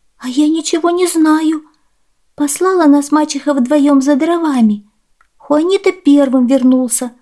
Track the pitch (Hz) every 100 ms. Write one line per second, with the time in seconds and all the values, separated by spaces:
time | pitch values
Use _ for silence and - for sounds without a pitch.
0 | _ _ 247 254 302 320 302 339 339 349
1 | 359 330 311 311 311 311 - _ _ _
2 | _ _ _ - 294 - 370 370 311 285
3 | 285 302 302 285 294 277 240 302 285 277
4 | 262 285 330 339 320 262 220 208 - _
5 | _ _ _ _ - 294 339 392 381 370
6 | - 285 269 262 247 269 254 254 254 -
7 | 247 233